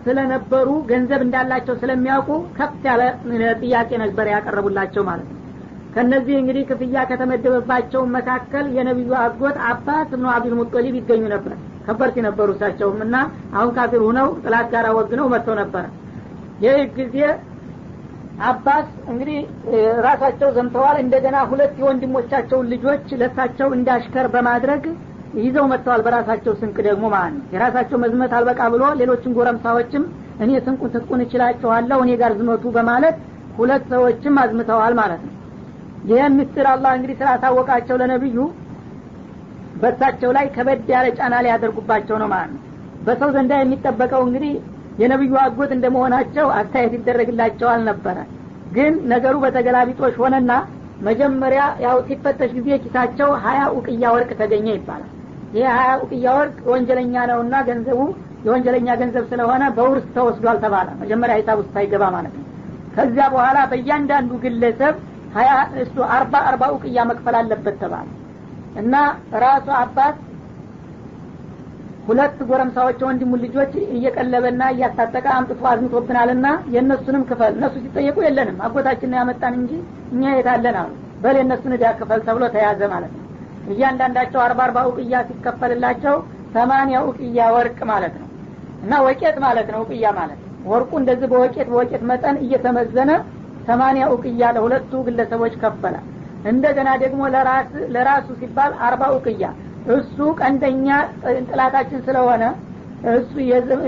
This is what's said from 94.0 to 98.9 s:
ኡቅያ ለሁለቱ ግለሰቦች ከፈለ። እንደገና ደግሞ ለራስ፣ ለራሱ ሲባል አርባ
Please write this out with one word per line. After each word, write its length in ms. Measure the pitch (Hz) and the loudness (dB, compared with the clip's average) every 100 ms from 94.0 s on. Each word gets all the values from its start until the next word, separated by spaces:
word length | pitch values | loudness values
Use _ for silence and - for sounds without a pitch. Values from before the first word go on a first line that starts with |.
| 262 | 2
ኡቅያ 340 | 247 262 233 240 | 0 -2 2 2
ለሁለቱ 400 | 233 226 262 - 262 | 2 2 0 -2 -4
ግለሰቦች 520 | 247 233 226 233 226 - | -4 -2 -2 0 -2 0
ከፈለ። 400 | 220 - 185 - - - - - 202 | -2 -2 -6 -6 -10 -14 -14 -8 0
እንደገና 440 | 247 294 277 269 262 | 2 4 2 2 2
ደግሞ 220 | 262 269 269 | 0 0 0
ለራስ፣ 420 | 262 262 262 247 294 247 | 2 2 2 -2 -6 -4
ለራሱ 380 | 240 262 277 - 247 | 0 2 2 0 -10
ሲባል 360 | 247 254 277 - | -6 0 0 2
አርባ 240 | 240 | 0